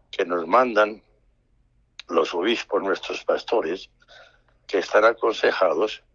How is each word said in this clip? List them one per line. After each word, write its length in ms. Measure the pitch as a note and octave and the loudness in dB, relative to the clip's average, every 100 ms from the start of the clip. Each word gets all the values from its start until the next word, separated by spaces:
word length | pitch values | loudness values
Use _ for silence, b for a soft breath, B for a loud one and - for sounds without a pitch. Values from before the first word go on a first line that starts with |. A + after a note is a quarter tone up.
| _ | _
que 140 | - - | -6 -4
nos 220 | F2 D#2+ | -4 0
mandan 560 | A#2 B2+ G#2 G#2+ A2 _ _ _ _ _ _ _ _ _ - - | 2 2 2 0 0 _ _ _ _ _ _ _ _ _ -20 -2
los 260 | D#2+ - | 0 0
obispos, 480 | E2+ F2 G#2 - G2 | 0 0 -2 -2 -4
nuestros 420 | F#2+ F2+ - - | -2 -4 -4 -8
pastores, 680 | - - - A2+ - - - _ b b b b b _ - | -2 -2 0 -2 0 -6 -10 _ b b b b b _ -4
que 140 | F#2+ | -4
están 260 | - - A2 | 2 4 4
aconsejados 1000 | A#2 A#2 G#2+ A#2+ - F2+ D#2+ G#2+ - _ | 2 -2 0 0 2 2 2 -2 -4 _